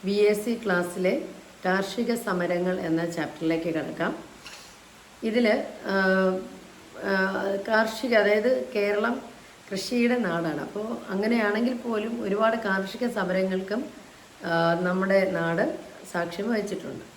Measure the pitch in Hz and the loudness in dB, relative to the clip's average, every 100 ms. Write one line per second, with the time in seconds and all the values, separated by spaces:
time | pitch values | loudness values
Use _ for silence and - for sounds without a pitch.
0 | 190 202 208 208 240 226 202 175 175 - | 0 4 6 4 0 -4 0 0 0 0
1 | 185 269 - - - - 185 190 196 - | 0 0 -4 -14 -20 -6 0 0 0 -2
2 | 240 226 - 180 170 175 180 185 175 165 | 0 0 0 -2 0 0 0 0 0 0
3 | 170 170 151 - 160 165 170 160 135 - | 0 -2 -6 -4 -2 0 0 -2 -4 -4
4 | 175 311 - - - - - - - - | -4 -4 -12 -18 -18 -18 -20 -20 -20 -20
5 | - - 226 220 226 247 - - - 196 | -20 -6 0 2 4 2 0 -8 -2 2
6 | 190 190 190 185 - - - - - - | 4 4 4 2 -4 -14 -20 -20 -20 -10
7 | 175 196 190 196 196 196 202 220 220 - | -2 0 0 0 -2 -2 2 2 2 -2
8 | 262 226 202 208 226 262 - 208 202 208 | 2 4 6 4 4 2 0 0 2 2
9 | 226 247 - - - - - 190 - 240 | 0 -2 -6 -18 -20 -20 -8 -6 -2 2
10 | 240 247 202 170 220 - - 208 220 233 | 2 2 0 0 -2 -4 -6 -6 -6 -8
11 | - 190 214 233 208 214 240 247 240 220 | -4 -2 2 2 2 2 0 0 -2 -2
12 | 214 233 208 202 220 226 208 190 190 - | -2 -4 -2 2 2 2 0 -2 -2 -4
13 | 240 233 180 185 190 185 190 220 285 - | -4 -2 0 0 0 0 -2 -4 -4 -12
14 | - - - - 180 165 165 170 180 185 | -20 -20 -20 -10 -2 2 2 2 2 0
15 | 190 196 185 170 165 165 277 - - - | 4 4 4 0 0 0 0 -2 -12 -18
16 | - 175 170 170 214 226 196 190 139 120 | -8 -4 -4 -4 -2 -2 -2 -6 -8 -12
17 | - | -14